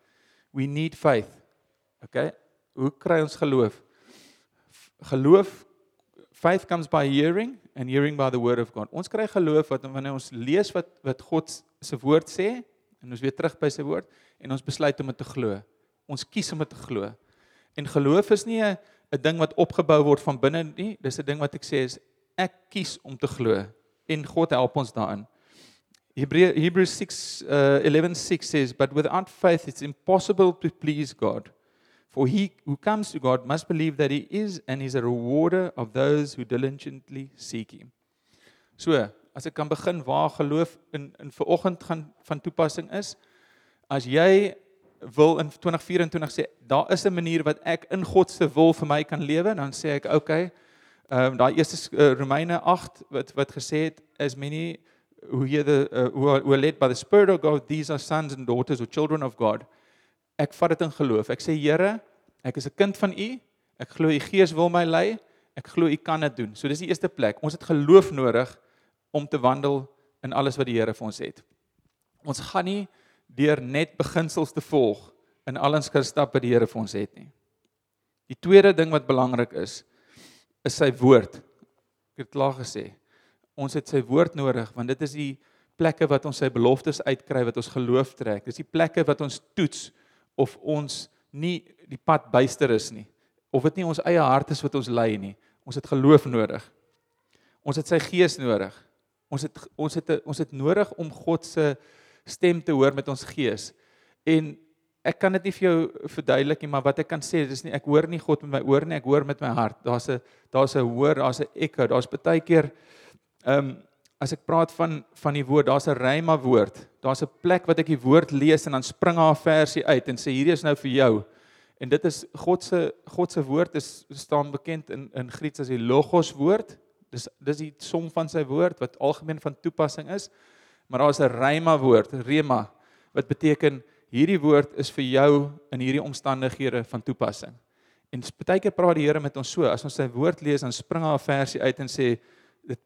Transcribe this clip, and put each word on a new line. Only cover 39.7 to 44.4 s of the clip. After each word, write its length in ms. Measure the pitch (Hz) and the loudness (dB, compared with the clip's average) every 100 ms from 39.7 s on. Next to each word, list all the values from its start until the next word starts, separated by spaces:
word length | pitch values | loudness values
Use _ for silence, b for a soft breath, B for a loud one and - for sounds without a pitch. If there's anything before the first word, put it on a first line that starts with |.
| 156 180 175 | -4 -4 -4
waar 260 | 131 139 156 | -2 0 0
geloof 480 | - 147 151 165 - _ | -2 -2 -2 -2 -6 _
in, 200 | 151 143 - | -14 -14 -18
in 120 | 143 | -14
vanoggend 520 | - - 170 190 170 | -6 -2 0 0 -6
gaan 300 | - 160 151 _ | -8 -10 -10 _
van 160 | - 147 | -12 -10
toepassing 520 | 170 - 160 170 165 | -6 -2 -2 -4 -10
is, 220 | 190 202 - b b b b b b - | -10 -10 -14 b b b b b b -8
as 160 | 139 123 | -6 0
jy 500 | 147 180 190 | 4 6 6